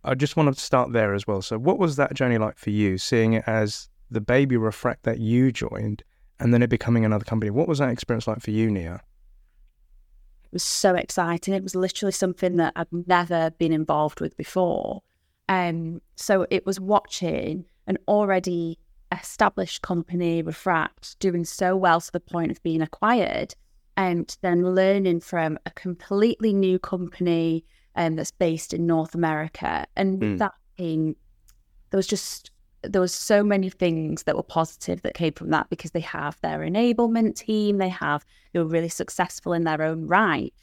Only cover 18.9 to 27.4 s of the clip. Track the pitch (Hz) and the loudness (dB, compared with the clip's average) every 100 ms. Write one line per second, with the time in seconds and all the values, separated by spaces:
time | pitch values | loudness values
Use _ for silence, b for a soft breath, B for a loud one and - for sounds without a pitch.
18.9 | _ - 170 - - 208 - 185 - - | _ -10 -10 -6 0 0 0 -6 -6 -4
19.9 | 175 165 175 170 165 165 156 190 165 - | -4 -2 -2 0 0 -4 -4 0 0 0
20.9 | _ - - 190 175 165 - 185 190 185 | _ -18 -4 -2 -2 -4 -2 0 4 4
21.9 | 170 - 175 - 175 165 - 170 160 156 | 4 0 -10 -6 -4 -2 -2 -2 -2 -2
22.9 | - 214 247 180 - - - _ _ _ | 0 2 2 0 -2 -6 -12 _ _ _
23.9 | - 185 170 - - 185 175 180 185 190 | -2 0 0 -4 -4 0 2 2 4 4
24.9 | 202 190 170 - 175 160 156 - - 185 | 4 2 0 -2 -2 -2 -4 -10 -10 -10
25.9 | 175 - 202 226 - 220 196 190 180 - | -8 -4 2 2 2 0 2 2 0 -2
26.9 | 185 175 - 175 165 | -6 -6 -4 0 2